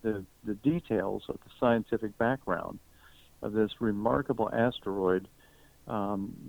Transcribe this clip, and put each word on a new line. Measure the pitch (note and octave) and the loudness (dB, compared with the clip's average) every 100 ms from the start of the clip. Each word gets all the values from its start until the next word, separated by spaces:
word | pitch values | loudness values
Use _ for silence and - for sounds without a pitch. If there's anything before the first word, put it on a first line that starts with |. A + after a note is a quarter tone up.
the, | A2+ G#2 F#2 _ - | -2 -4 -6 _ -6
the | G#2+ | 0
details | C#3+ E3+ - A2 F#2+ G#2 - | 2 0 0 0 0 -2 -6
of | - | -10
the | - - | -12 0
scientific | B2 A#2 A2 A2 G#2+ - | 4 4 2 -2 -4 0
background | A2+ C3+ - E2+ - - - - - - - - | 0 0 -2 -4 -4 -12 -16 -20 -20 -20 -20 -10
of | A2 | -4
this | G#2+ G#2+ - | 0 0 0
remarkable | A2+ G#2 A2 C3+ C#3 C3+ A2 | -2 2 2 0 0 -2 0
asteroid, | A#2 A#2 B2 G2+ G2 F#2 F#2 G2 - - - - _ - | 2 0 0 -6 0 2 2 0 -20 -20 -20 -20 _ -8
um, | A2 G2+ G2+ G2 - | -4 -2 -4 -6 -10